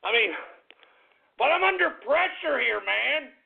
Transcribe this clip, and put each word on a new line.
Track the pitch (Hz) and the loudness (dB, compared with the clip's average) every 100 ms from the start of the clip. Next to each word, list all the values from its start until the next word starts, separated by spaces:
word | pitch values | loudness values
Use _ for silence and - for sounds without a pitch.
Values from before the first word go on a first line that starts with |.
I | - | 0
mean, | 233 214 156 - - _ - - _ _ _ _ _ | 0 0 -2 -12 -20 _ -20 -20 _ _ _ _ _
but | 254 | 2
I'm | 339 | 4
under | 381 370 339 320 | 2 2 0 -2
pressure | 214 302 370 359 349 277 | 0 2 2 -2 -4 0
here, | 240 214 | 0 -2
man. | 202 202 233 302 269 _ | -2 -2 -2 -4 -6 _